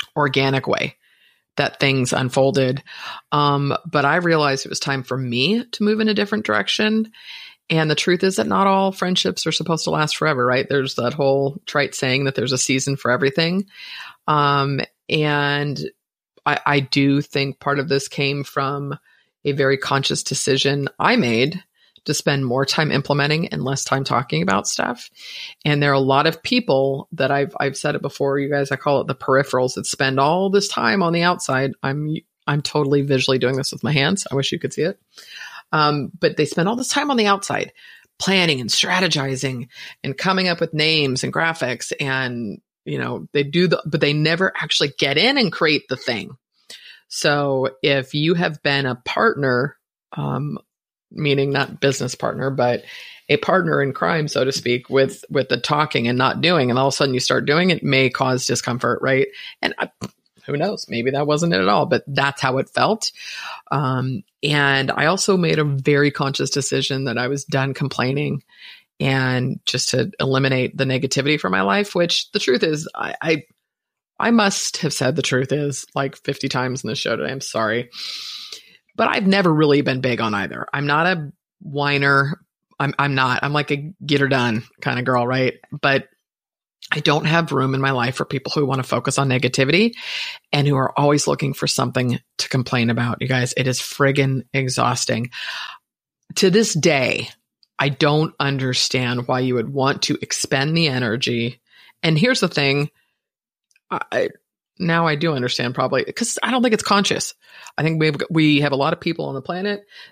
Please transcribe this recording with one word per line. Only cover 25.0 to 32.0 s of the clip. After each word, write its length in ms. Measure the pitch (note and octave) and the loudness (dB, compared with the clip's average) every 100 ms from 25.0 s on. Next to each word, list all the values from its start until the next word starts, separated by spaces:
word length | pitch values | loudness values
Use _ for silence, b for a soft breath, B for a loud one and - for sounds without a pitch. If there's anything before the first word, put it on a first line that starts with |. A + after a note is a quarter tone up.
| - B B B B B | -12 B B B B B
And 180 | D3+ D3 | 0 2
there 100 | C#3+ | 4
are 20 | |
a 80 | C#3 | 4
lot 260 | C3 C#3 D#3 | 4 4 2
of 160 | E3 | 0
people 640 | - B3 B3 C3+ C3+ C3+ - | -2 0 2 2 2 -2 -6
that 180 | D#3+ C3+ | -2 0
I've, 240 | C#3 C#3 - | 0 -2 -2
I've 200 | C#3 C3 | -4 -2
said 180 | D3+ D3 | -4 -4
it 60 | |
before, 380 | C#3 - C#3 C#3 | -4 -2 -2 0
you 100 | C#3 | 0
guys, 240 | C#3+ C#3 | -2 -2
I 20 | C3 | -2
call 240 | D3 C#3 | 0 0
it 80 | - | 0
the 80 | - | -4
peripherals, 600 | - C3 C3+ C3 B2+ - | 2 2 4 0 0 -2
that 100 | - | -6
spend 340 | - C3+ C3 | -2 0 2
all 300 | C#3+ F3+ G3 | 2 2 2
this 180 | G3+ G3 | 2 0
time 340 | - A#2 G3+ | 0 2 2
on 120 | E3+ | 2
the 100 | E3+ | 2
outside. 480 | F3 F3 - C3 C3+ - | 2 0 0 0 0 -2
I'm, 360 | - D3+ | -4 -4